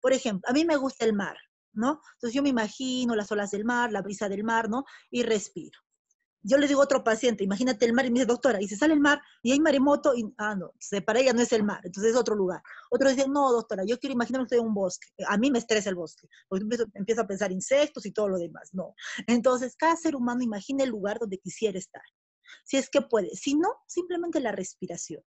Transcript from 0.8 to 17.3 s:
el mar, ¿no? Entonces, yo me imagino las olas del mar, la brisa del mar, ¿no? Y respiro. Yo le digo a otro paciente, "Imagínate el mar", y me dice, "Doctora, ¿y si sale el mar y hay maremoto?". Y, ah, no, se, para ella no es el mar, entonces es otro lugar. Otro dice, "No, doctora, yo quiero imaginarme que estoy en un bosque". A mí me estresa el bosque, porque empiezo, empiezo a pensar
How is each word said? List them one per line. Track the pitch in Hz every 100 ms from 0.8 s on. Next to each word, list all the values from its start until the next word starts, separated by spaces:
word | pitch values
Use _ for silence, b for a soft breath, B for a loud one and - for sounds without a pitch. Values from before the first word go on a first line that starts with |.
| 262 -
el | 226
mar, | 208 175 - _ _ _
¿no? | 220 247 311 B
Entonces, | B 240
yo | 247
me | 285
imagino | 247 214 - 262 254 247 226
las | 202
olas | 208 202
del | 202
mar, | 220 240 240
la | 202
brisa | 190 196 208
del | 196
mar, | 220 226 220
¿no? | 233 277 B B
Y | 240
respiro. | 226 220 - - - _ _ _ _ _ _ _ 196
Yo | 277
le | 285
digo | 277
a |
otro | 277 269
paciente, | 214 220 247 226
"Imagínate | 196 196 254 226 233
el |
mar", | 233
y | 262
me | 240
dice, | 240
"Doctora, | 240 277 208
¿y | 196
si | 202
sale | 302
el | 311
mar | 285 285 b b
y | 226
hay | 277
maremoto?". | 320 277 277 285 294
Y, | 247 214 -
ah, | 208
no, | 202 175 _
se, | - 202
para | - 220
ella | 262
no | 233
es | 233
el | 226
mar, | 208 180
entonces | - 196 220
es | 240
otro | 226
lugar. | 214 185 170 - B B
Otro | 247 269
dice, | 262 269
"No, | 285 269
doctora, | 240 220 190 190
yo | 240
quiero | 277
imaginarme | 254 233 262
que | 247 240
estoy |
en | 226
un |
bosque". | 208 190 - - - 180
A | 202
mí | 254
me | 240
estresa | 226 214 202
el | 180
bosque, | 160 - _ b _
porque | 196
empiezo, | 214 233 220
empiezo | 202 190 226
a |
pensar | 208